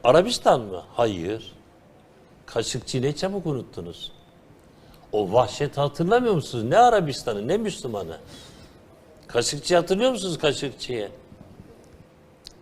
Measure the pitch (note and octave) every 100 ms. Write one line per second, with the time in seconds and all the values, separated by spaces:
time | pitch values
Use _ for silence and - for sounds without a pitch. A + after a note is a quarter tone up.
0 | A#2+ D3+ G#3 A#3+ A#3 D3+ G#2+ F2+ - -
1 | A#2 F#2+ E2+ A2 - - - _ _ -
2 | _ - _ - - A#2 A2 B2+ - C3
3 | C3 D3+ F#3+ G3+ E3 C3+ G2 - E2+ E2+
4 | - - - _ - - - - - -
5 | - G#2+ F#2+ A2+ A#2+ - C#3+ - C#3+ -
6 | E3+ A#3 B3 F3 - B2 A2 F#3 B3 G#3+
7 | D#3 B2+ - G#2 A2+ G3+ G#3+ - B2+ G#2+
8 | E2+ - - - - - - - - -
9 | - - - A#2+ A#2+ D3 - F3 F3 F#3+
10 | B3+ A#3+ F#3+ D#3 D3+ C3+ C#3+ - - B2
11 | G2+ - - - - - - - - -
12 | - _ - _ - -